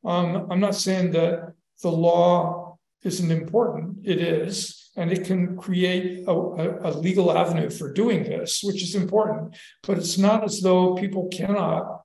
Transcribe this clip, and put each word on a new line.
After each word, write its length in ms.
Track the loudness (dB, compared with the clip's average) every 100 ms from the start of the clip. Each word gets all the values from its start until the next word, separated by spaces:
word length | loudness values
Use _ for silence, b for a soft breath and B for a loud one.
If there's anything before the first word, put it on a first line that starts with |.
Um, 440 | 0 0 0 -2 -2
I'm 100 | 0
not 140 | 0
saying 360 | 0 0 0 2
that 400 | 2 2 0 -6 -18 _ _
the 80 | -2
law 880 | 2 4 6 6 6 2 -4 -12 -20 _ _
isn't 280 | -6 -2 0
important. 680 | 0 2 2 2 -2 -8 -8
It 160 | -2 0
is, 720 | 0 0 -2 -6 -8 -12 _ -6
and 160 | -2
it 140 | -2 0
can 320 | 0 0 -4
create 680 | -4 0 2 0 -2 -6 -2
a, 60 |
a, 580 | 0 0 -4 -4 -4 -6
a 20 |
legal 440 | -2 0 2 4 4
avenue 320 | 2 0 -2
for 240 | -4 -6
doing 300 | 0 0 0
this, 400 | -2 -6 -4 -4
which 180 | -4 -4
is 120 | -4
important. 640 | -2 0 2 0 -2 -8 B B B -4
But 120 | -4
it's 180 | -2 2
not 260 | 4 4
as 200 | 0 0
though 320 | 4 4 4
people 340 | 2 -2 -4 -6
cannot 760 | -6 -2 0 0 -2 -4 -12